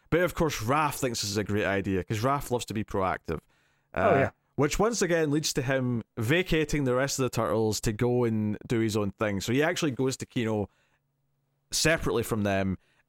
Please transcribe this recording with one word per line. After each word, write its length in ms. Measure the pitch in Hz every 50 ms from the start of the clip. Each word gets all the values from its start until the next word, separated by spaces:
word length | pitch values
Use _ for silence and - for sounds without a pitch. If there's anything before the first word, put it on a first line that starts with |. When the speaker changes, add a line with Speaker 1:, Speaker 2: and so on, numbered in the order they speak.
| _ _
Speaker 1:
But 80 | 156 170
of 140 | 180 165 -
course, 220 | - 170 147 123 -
Raph 360 | 110 113 139 156 156 143 - -
thinks 220 | 139 127 117 -
this 100 | - 101
is 60 | 98
a 60 | 107 101
great 220 | 92 101 104 87
idea, 380 | 92 98 98 95 104 95 92 85
'cause 160 | - 113 104
Raph 320 | 113 135 143 139 - -
loves 140 | 123 117 -
to 80 | - 101
be 100 | 110 101
proactive. 560 | - - 98 92 90 80 - - - 78 76 - _ _ _ _ _ _ _ _ _ -
Uh, 160 | - 95 - -
Speaker 2:
Oh, 60 | 135
yeah. 100 | 135 101 - _ _ _ _
Speaker 1:
which 220 | - 143 147 -
once 240 | - 196 233 233 196
again 300 | 202 165 175 165 160 147
leads 220 | 143 156 151 - -
to 80 | 151
him 420 | 123 135 135 135 127 123 123 113 - - _
vacating 640 | 123 110 110 156 175 180 - 170 156 151 - 156 147 139
the 100 | 123 123
rest 220 | 127 139 135 -
of 60 | - 131
the 60 | 120
Turtles 500 | - 120 113 78 95 110 113 110 104 -
to 120 | - 123 107
go 320 | - 120 123 123 123 120
and 320 | 117 110 107 107 107 104 - -
do 120 | - 127 113
his 160 | 113 110 101
own 140 | 110 104 98
thing. 280 | - - 110 107 101 95
So 120 | - - 117
he 100 | 139 151
actually 280 | 165 180 - 175 147
goes 260 | 123 - 131 135 131
to 80 | - 113
Kino 440 | - - 131 113 110 110 107 98 - _ _ _ _ _ _ _ _ _ _ _ _ _ _ _ _ _ _ _ _
separately 520 | - - - 156 165 160 - 143 92 117 110
from 200 | - 120 107 101
them, 340 | 101 98 95 98 95 92 - _ _ _ _ _